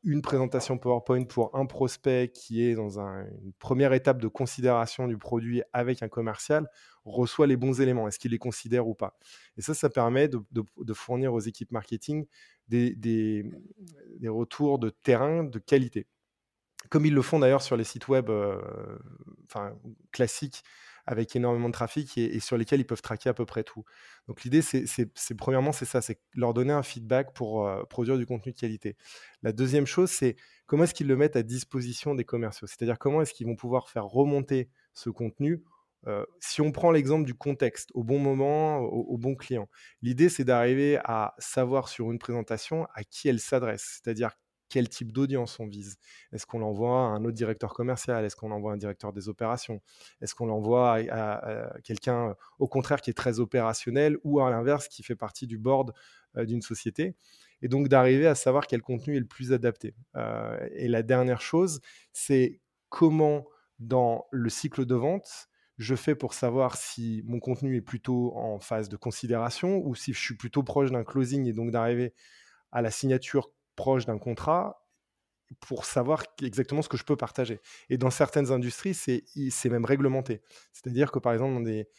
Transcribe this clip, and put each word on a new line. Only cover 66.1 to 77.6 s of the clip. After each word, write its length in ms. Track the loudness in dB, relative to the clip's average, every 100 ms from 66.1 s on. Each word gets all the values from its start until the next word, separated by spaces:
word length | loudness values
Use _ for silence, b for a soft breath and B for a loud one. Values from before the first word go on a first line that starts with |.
pour 180 | 0 -2
savoir 440 | -2 0 2 2 0
si 480 | -10 -6 -4 -4 -4
mon 140 | -6
contenu 360 | -4 -2 -2 -2
est 40 |
plutôt 560 | -4 -8 -2 0 0 -4
en 240 | -6 -6
phase 280 | -4 -4 -4
de 80 | -6
considération 800 | -8 -6 -2 0 -2 -2 0 0
ou 120 | -2 -6
si 160 | -6
je 80 | -6
suis 160 | -6 -6
plutôt 260 | -2 -2
proche 300 | 0 0 2
d'un 100 | 0
closing 460 | -2 -2 0 0 -2
et 40 |
donc 200 | -2 -2
d'arriver 420 | 0 2 0 -2 b b b b b b
à 120 | -2
la 100 | -2
signature 580 | -2 0 0 2 -2 -2 _ _ -4
proche 280 | 0 2
d'un 140 | 0 -4
contrat 680 | -4 -4 0 0 0 -8 _ _ _ _ _ _ _ -20
pour 260 | -10 -8 -2
savoir 380 | -2 0 0 -2 -8
exactement 400 | -4 -2 -2 -2
ce 80 | -2
que 80 | -6
je 60 |
peux 120 | -2 -2
partager. 440 | -2 -4 -4 -6